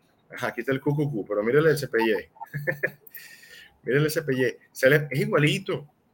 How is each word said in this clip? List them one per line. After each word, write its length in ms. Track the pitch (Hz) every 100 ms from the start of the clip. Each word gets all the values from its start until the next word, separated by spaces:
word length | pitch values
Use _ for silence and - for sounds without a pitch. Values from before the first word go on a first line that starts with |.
| _ _ _
Ajá, 160 | 87 113
aquí 120 | 120
está 120 | 117
el 80 | 135
Q 140 | 151
Q 160 | 147 143
Q, 140 | 110 92
pero 140 | 104
mírale 280 | 110 143 160
el 40 |
S 140 | 143 -
P 100 | 113
Y. 40 | 113 95 - - -
<laughs> 1300 | 147 147 147 - - - - - - - - - _
Mírale 200 | - 139
el 40 | 151
S 160 | 165
P 100 | 147
Y. 240 | 131 123 - _
Se 180 | - 131
le, 180 | 147 147
es 100 | 135
igualito, 680 | 214 170 151 196 196 147 - _ _